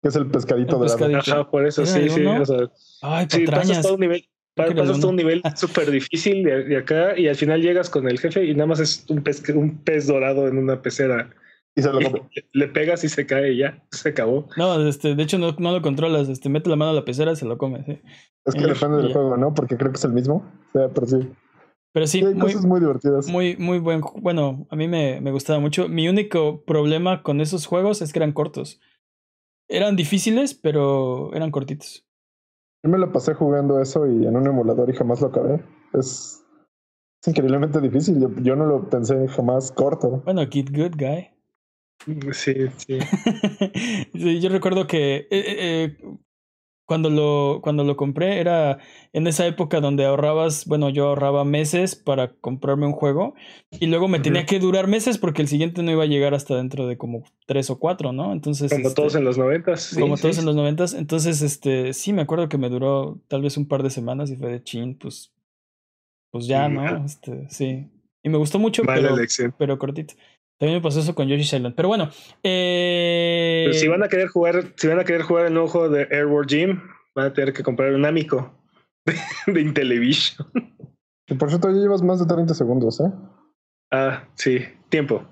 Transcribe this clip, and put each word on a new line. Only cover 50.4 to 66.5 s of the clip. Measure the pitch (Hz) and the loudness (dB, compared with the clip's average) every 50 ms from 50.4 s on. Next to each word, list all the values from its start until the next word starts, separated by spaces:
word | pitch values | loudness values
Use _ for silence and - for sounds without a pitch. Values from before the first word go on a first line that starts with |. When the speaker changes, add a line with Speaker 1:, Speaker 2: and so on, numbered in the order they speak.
| 160 165 156 156 - | 0 0 -2 -4 -4
Speaker 2:
bueno, | 156 151 151 147 139 | -2 0 0 0 0
yo | 139 147 143 | 2 2 0
ahorraba | 143 143 139 139 139 139 143 143 | 0 0 0 0 0 2 2 2
meses | 143 147 151 156 151 - 175 185 185 - | 2 0 0 0 0 0 0 0 0 -4
para | - _ - 135 135 127 120 | -6 _ -2 0 0 0 -4
comprarme | _ _ - 143 131 131 - 139 139 143 147 | _ _ -8 -8 -6 -4 -2 -2 0 2 0
un | 143 | 0
juego | 147 - 151 143 139 156 196 262 - - - - - - _ _ | 0 0 0 0 0 0 -2 -4 -6 -12 -20 -20 -20 -20 _ _
y | - - 170 | -6 -4 0
luego | 160 165 170 185 190 | 0 2 2 2 2
me | 180 156 | 0 0
Speaker 3:
Ujú. | 139 | 2
Speaker 2:
tenía | 160 139 - - | 2 0 0 0
que | - 196 190 | 0 0 2
durar | 185 185 185 190 190 196 | 2 2 2 2 2 2
meses | 208 226 220 254 226 | 0 2 2 0 -2
porque | 196 - 175 147 156 | 0 -2 -2 0 0
el | 151 139 | -2 0
siguiente | 147 147 160 170 170 175 | 0 0 0 -2 -2 -2
no | 170 165 | -2 0
iba | 160 160 | 2 2
a | 160 | 2
llegar | 151 147 143 143 143 143 | 2 2 2 2 2 0
hasta | 139 139 - 139 | -2 -2 -4 -4
dentro | 127 127 127 131 135 127 123 | -4 -4 -6 -6 -6 -6 -6
de | 123 120 | -6 -8
como | - 117 120 117 - _ _ _ _ | -8 -10 -10 -12 -12 _ _ _ _
tres | - 135 139 135 - | -4 -2 -2 -2 -2
o | 131 - | -4 -2
cuatro, | - 165 180 185 156 131 | -2 -2 -2 -2 -4 -6
¿no? | 127 131 160 202 | -4 -4 -4 -4
Entonces, | 196 160 147 151 147 139 143 139 | -6 -4 -4 -4 -4 -2 0 0
Speaker 3:
Como | 147 139 127 131 | 0 0 0 0
Speaker 2:
este, | 131 - | 0 2
Speaker 3:
todos | 147 147 143 | 0 2 2
en | 156 135 | 2 2
los | 127 127 127 | 2 2 2
noventas, | 127 131 147 170 165 190 170 156 | 2 2 0 0 0 -2 -2 -2
sí, | - - 170 160 | -4 -6 -2 0
Speaker 2:
como | 147 143 143 | 2 2 0
Speaker 3:
sí. | 143 | 2
Speaker 2:
todos | - 160 160 160 | 0 0 0 2
en | 160 | 0
los | 156 151 | 0 2
noventas. | 151 147 147 151 160 180 175 | 2 2 0 0 0 -2 -2
Entonces, | - 165 160 147 160 165 151 170 160 143 | -2 -6 -6 -4 -2 0 0 0 0 0
este, | 151 143 - - - 139 131 131 127 127 - | -2 -2 -4 -2 -2 0 0 0 0 -2 -4
sí, | - - 196 | -4 -4 -2
me | 208 190 | -2 -2
acuerdo | 151 147 160 165 170 151 | 0 -2 -2 -2 -2 -2
que | 156 143 | -2 -2
me | 131 123 | -2 -2
duró | 123 123 135 139 139 139 135 151 151 - _ _ | -2 -2 0 0 0 0 -2 -4 -10 -14 _ _
tal | 147 135 | -4 -2
vez | 139 143 139 | -2 -2 -2
un | 147 147 147 | -4 -2 -2
par | 147 135 135 | -2 0 0
de | 135 | -2
semanas | 131 131 117 120 127 135 147 143 | -4 -4 -6 -6 -6 -6 -6 -8
y | 135 | -8
fue | 131 131 120 | -8 -8 -8
de | 120 120 | -8 -10
chin, | 120 - - 117 120 127 131 - | _ -10 -10 -8 -8 -8 -10 -12
pues, | - 107 - - - _ _ _ _ _ _ _ _ _ _ _ _ _ _ _ _ _ _ _ _ _ | -14 -16 -16 -16 -20 _ _ _ _ _ _ _ _ _ _ _ _ _ _ _ _ _ _ _ _ _
pues | - 120 120 | -12 -10 -4
ya, | 120 | 0